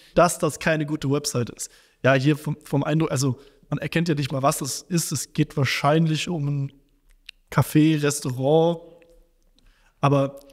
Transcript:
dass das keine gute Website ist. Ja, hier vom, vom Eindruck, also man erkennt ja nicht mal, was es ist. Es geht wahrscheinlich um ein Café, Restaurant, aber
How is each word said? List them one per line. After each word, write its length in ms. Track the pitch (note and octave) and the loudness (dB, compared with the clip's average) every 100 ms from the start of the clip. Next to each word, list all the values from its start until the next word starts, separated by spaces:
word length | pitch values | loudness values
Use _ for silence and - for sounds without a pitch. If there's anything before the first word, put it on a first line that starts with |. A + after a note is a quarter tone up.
| - | -2
dass 240 | - E3+ - | 2 2 2
das 200 | D#3 - | -4 -2
keine 260 | E3+ D#3 D3 | -2 -2 -2
gute 240 | D3+ C3+ | -4 -2
Website 400 | C#3+ C#3+ C3 A2+ | -2 -2 -4 -6
ist. 200 | - - _ _ _ | -8 -14 _ _ _
Ja, 100 | B2+ | 2
hier 240 | C3+ C#3 D3 | 4 2 0
vom, 220 | D3 - | -4 -8
vom 220 | - C#3+ | -4 -2
Eindruck, 260 | D3 D#3 E3 | 0 0 0
also 300 | C3 C#3 A#2+ - _ - | 0 -2 -4 -10 _ -10
man 80 | D3 | -8
erkennt 300 | D3+ E3 E3+ | -4 -2 0
ja 60 | |
nicht 160 | D3 C3+ | -2 -4
mal, 120 | C#3 | 0
was 180 | C#3 - | 0 0
es 220 | C3+ - | -4 -8
ist. 280 | - E3+ - | -4 -4 -2
Es 220 | D3 - | -6 -4
geht 240 | - D3 D3+ | -2 -2 0
wahrscheinlich 720 | B2+ - C#3+ D#3+ D#3+ D#3 - | -2 0 2 2 2 0 -4
um 180 | E3+ C#3+ | -4 -4
ein 260 | C#3+ C#3 - _ _ _ _ - _ _ | -4 -6 -10 _ _ _ _ -20 _ _
Café, 520 | - - D3+ D#3 D3+ | 0 2 4 4 4
Restaurant, 760 | C#3+ C#3+ - B2+ C3+ D#3+ E3 E3 - - _ _ _ _ _ _ _ _ _ _ | 0 -2 -4 -2 2 4 2 0 -8 -20 _ _ _ _ _ _ _ _ _ _
aber 380 | C#3 C#3 C#3 - - | 2 2 0 -6 -20